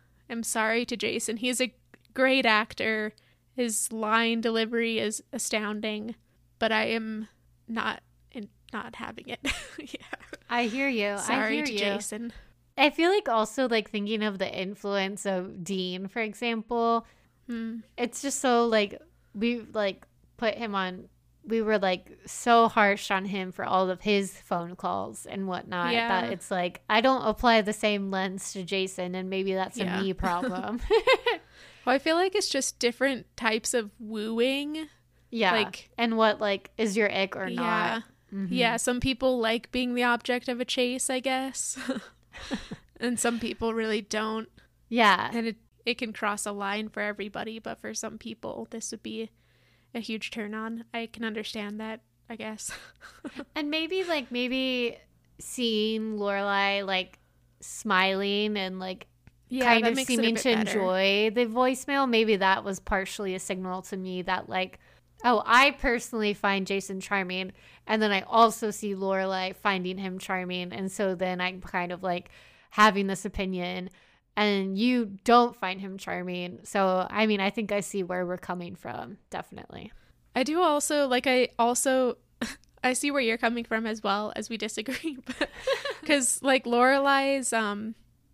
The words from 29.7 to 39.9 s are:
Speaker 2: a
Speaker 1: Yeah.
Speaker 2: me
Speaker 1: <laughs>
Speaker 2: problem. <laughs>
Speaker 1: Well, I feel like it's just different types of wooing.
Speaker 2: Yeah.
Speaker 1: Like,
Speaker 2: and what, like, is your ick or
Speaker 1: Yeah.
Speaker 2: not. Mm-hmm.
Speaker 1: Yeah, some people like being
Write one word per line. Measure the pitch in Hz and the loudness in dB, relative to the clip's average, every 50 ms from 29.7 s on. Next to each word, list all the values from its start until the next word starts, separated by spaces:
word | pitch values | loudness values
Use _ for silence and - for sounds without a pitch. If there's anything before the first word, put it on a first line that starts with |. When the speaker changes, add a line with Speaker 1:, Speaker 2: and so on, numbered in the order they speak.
| - 233 | -4 -4
Speaker 2:
a | 196 | -4
Speaker 1:
Yeah. | 180 180 185 | -2 -2 -2
Speaker 2:
me | 196 190 180 | -2 -2 -2
Speaker 1:
<laughs> | - - | -2 0
Speaker 2:
problem. | 185 175 175 185 - 180 185 - 208 220 240 - | 0 0 0 -2 -2 -4 -4 -6 -6 -6 -4 0
<laughs> | - 415 466 - 508 523 - - 480 415 320 - - - - - - - - - | 2 2 4 6 4 4 4 4 0 -2 -2 -4 -12 -20 -20 -20 -20 -20 -6 0
Speaker 1:
Well, | 254 254 | 0 2
I | 277 | 2
feel | - 320 320 | 2 2 2
like | 339 370 381 370 | 4 2 2 2
it's | 415 370 - | 0 -2 0
just | - 269 - - - - | 0 -2 -2 -2 -2 -2
different | - 240 233 - 269 277 262 226 - - _ | -2 -2 0 2 0 0 0 -2 -6 -12 _
types | - 233 226 220 226 - - - | -4 -2 0 0 0 0 -2 -2
of | 240 214 208 - - | -2 -2 -4 -8 -14
wooing. | 226 214 220 214 208 220 226 226 240 262 269 277 285 294 302 311 311 302 _ _ _ _ _ _ _ _ | -12 -8 -6 -4 -4 -2 0 2 2 2 2 0 -2 -4 -6 -8 -8 -10 _ _ _ _ _ _ _ _
Speaker 2:
Yeah. | - 226 214 185 | -2 2 4 4
Speaker 1:
Like, | 175 226 208 185 - - - - _ - | 4 4 2 0 -4 -10 -16 -12 _ -2
Speaker 2:
and | 233 226 226 | 0 2 4
what, | 220 220 214 208 208 | 6 6 4 4 4
like, | 214 202 196 196 - - _ - | 0 0 0 -2 -4 -8 _ -2
is | 226 214 190 | 0 0 2
your | 208 214 202 | 2 2 2
ick | - 190 196 196 - | 2 0 0 -2 -2
or | - 190 | -4 -6
Speaker 1:
Yeah. | 185 - 240 | -4 -4 -2
Speaker 2:
not. | 175 170 220 220 226 - 226 226 - - _ _ _ _ 202 | 0 2 2 2 2 0 -2 -4 -6 -10 _ _ _ _ -8
Mm-hmm. | 196 196 175 185 | -6 -4 -2 2
Speaker 1:
Yeah, | 254 240 226 233 | 2 2 2 2
some | 226 - 254 247 247 | 0 0 0 0 0
people | 240 269 262 - 262 262 254 247 | 0 0 0 2 2 2 2 2
like | 220 220 226 233 - - | 2 0 0 -2 -2 -4
being | - 247 254 247 | -4 -2 -2 0